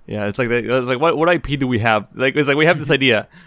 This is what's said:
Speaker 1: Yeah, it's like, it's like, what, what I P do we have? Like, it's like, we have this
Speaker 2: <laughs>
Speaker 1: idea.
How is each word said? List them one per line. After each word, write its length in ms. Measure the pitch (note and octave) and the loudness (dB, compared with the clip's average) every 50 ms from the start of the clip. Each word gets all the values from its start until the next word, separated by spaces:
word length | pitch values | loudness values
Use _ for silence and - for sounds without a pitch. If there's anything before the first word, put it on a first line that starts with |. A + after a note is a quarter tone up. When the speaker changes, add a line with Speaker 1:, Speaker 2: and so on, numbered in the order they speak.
| - | -12
Speaker 1:
Yeah, 200 | - A2 G#2 G#2 G#2 | -10 -8 -6 -6 -4
it's 100 | G2+ - | -4 -4
like, 120 | B2 A2+ | -2 -2
it's 360 | A#2+ A#2+ G#2+ A2 B2 C3 B2 B2 | -2 -2 -2 -2 -2 -2 -2 -2
like, 120 | B2+ B2 | -2 0
what, 160 | D3+ E3+ - | 0 0 0
what 120 | C#3+ E3 F3 | 2 2 2
I 100 | F3 D#3 | 0 0
P 180 | - B2+ C#3+ | -2 -4 -4
do 100 | C#3 C3+ | -2 -2
we 120 | B2+ B2 G#2 | 0 0 0
have? 280 | A2 A#2 A2 G#2+ G2 - - | 2 2 0 0 -2 -6 -6
Like, 220 | A2 B2+ C3+ - | -2 -2 0 0
it's 100 | D3+ C#3+ C#3 | 0 0 0
like, 80 | C#3 | 2
we 100 | D3+ D#3 | 2 2
have 120 | E3 F#3 E3 | 2 2 0
this 120 | D3+ C#3 | 0 0
Speaker 2:
<laughs> 80 | D3 C3+ | 0 2
Speaker 1:
idea. 280 | C3+ C3 A2+ G#2 - - - - - | 4 4 2 2 0 -6 -14 -20 -20